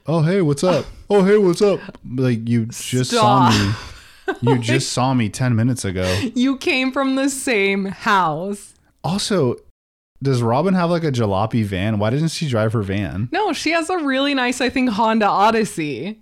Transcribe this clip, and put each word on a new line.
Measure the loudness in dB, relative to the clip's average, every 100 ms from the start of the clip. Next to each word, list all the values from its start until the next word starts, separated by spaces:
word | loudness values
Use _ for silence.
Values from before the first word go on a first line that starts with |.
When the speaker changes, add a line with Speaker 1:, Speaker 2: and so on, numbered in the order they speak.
| -2
Speaker 1:
"Oh, | 0
hey, | 2 2
what's | 0 2
up? | 2 0 -2
Speaker 2:
<laughs> | -12 2
Speaker 1:
Oh, | 4
hey, | 6 6
what's | 4 4
up?" | 2 2 -4 -18 -8
Like, | -2 0 0 0
you | 0 0
just | -6 -4 -2 0
saw | 2 4 4 4
Speaker 2:
Stop. |
Speaker 1:
me. | 2 0 -2
Speaker 2:
<laughs> | -8 -18 -20 -10 -8 -2
Speaker 1:
You | 0 0
Speaker 2:
Like, |
Speaker 1:
just | 0 -2 -2
saw | -2 0
me | 0 -2
ten | -2 0 2
minutes | 0 0 -4
ago. | -2 0 0 -2 0
Speaker 2:
you | -2 0
came | -2 -2 -2
from | -2 -2 0
the | -2
same | -4 -2 0 0 -2 -4
house. | -4 0 2 2 -2 -6 -10 -14 _ _ _
Speaker 1:
Also, | -4 -4 0 2 2 -2 -10 _ _ _ _ _
does | -2 0
Robin | 2 0 2
have, | 2 2
like, | 0 0
a |
jalopy | 0 0 0 0 0
van? | -2 -2 -2 0
Why | 0
doesn't | 0 -2
she | -2 -2
drive | 0 0
her | 0
van? | -2 -2 -4 -4 -4
Speaker 2:
No, | -2 -2
she | -2 -2
has | -2 -2
a | -2
really | -2 0 0
nice, | 0 -2 -2
I | -2
think, | 0 -2
Honda | 0 0 2 2
Odyssey. | 4 4 2 -2 -4 -6 -6 -8 -10